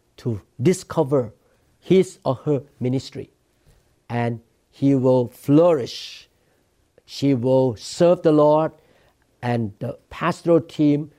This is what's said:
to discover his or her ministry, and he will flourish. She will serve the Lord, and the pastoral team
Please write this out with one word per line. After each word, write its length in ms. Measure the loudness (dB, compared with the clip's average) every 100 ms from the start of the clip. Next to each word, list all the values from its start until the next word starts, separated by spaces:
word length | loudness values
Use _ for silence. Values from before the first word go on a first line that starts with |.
| _ _
to 240 | -8 -8 _ -4
discover 720 | -2 -2 -4 -4 0 0 -2 -10 _ _ _ _
his 400 | 0 2 2 -4 -6
or 100 | -6
her 280 | -4 -6 -6 -8
ministry, 520 | -4 -4 -6 -16 -18 _ _ _ _ _ _ _ -8
and 320 | -4 -4 -6 _ _ _
he 260 | -2 0 2
will 320 | 2 2 0
flourish. 1000 | -6 2 4 4 2 -4 -12 -16 -20 _ _ _ _ _ _ _ _ _
She 280 | -4 -2
will 420 | 0 0 2 0 -4
serve 460 | -10 0 2 2
the 80 | 2
Lord, 380 | 4 4 2 0 -8 _ _ _ _ _ -10
and 300 | -4 -4 -4 -8
the 180 | -12 -12 _
pastoral 500 | -6 -4 -4 2 2
team 520 | 0 0 2 2 -4